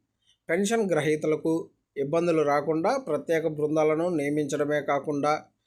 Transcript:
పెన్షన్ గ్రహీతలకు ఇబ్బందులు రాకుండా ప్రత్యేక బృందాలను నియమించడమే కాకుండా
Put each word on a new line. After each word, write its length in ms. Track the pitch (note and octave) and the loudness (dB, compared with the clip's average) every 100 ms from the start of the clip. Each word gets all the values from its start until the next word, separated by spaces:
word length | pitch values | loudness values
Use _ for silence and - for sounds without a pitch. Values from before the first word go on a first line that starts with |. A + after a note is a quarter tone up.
| _ _ _ _ - | _ _ _ _ -4
పెన్షన్ 400 | E3+ G3+ A3+ G3+ | -2 0 0 0
గ్రహీతలకు 760 | D#3 D3+ D3+ D#3 D3+ E3 E3 - _ _ - | 0 2 0 0 0 0 -2 -4 _ _ -6
ఇబ్బందులు 460 | C#3 E3 F3 D#3+ | -2 0 2 2
రాకుండా 540 | C#3+ C#3+ D3 D#3+ F#3 C#4 | 2 2 0 0 0 -2
ప్రత్యేక 500 | C4+ D3 - E3 D#3+ | -2 -4 0 0 0
బృందాలను 600 | D3+ D3+ D#3 D#3 D#3 F3 | 0 2 4 2 2 0
నియమించడమే 720 | E3 C#3+ D3 D3 D3 D3 D3 | -2 -2 -2 -2 -2 0 0
కాకుండా 600 | C#3+ C#3+ C#3+ C#3+ D3 D3+ - _ | 0 -2 -2 -2 0 -2 -4 _